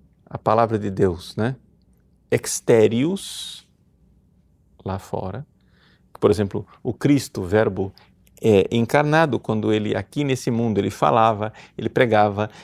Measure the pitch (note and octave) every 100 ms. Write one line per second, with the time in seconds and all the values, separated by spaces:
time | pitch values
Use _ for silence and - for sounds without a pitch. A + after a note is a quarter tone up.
0 | _ _ _ - - A2 A2+ A2 G#2 F#2
1 | F#2+ E2+ - - A2+ C3+ _ _ _ _
2 | _ _ _ A#2+ - - - A#2 A2 A2
3 | D3 G3 - - - - - _ _ _
4 | _ _ _ _ _ _ _ _ - F#2+
5 | - G2+ F#2+ G2 D3+ _ _ _ _ _
6 | _ - G2+ G#2 G2 G2+ - _ B2+ A2
7 | C#3 C#3+ - - F2+ G#2+ A2 F#2+ F#2+ -
8 | _ _ _ _ A#2 G2+ - A#2 A#2 D3
9 | D3+ D#3 E3 A2+ - A2 G#2+ G#2+ G#2+ G#2+
10 | G2 C#3+ C#3+ B2+ - A#2 A#2 G2 G2+ -
11 | C#3+ B2 A2+ G#2+ G#2+ - - - A2 -
12 | B2 G#2+ G#2+ G2+ G#2+ -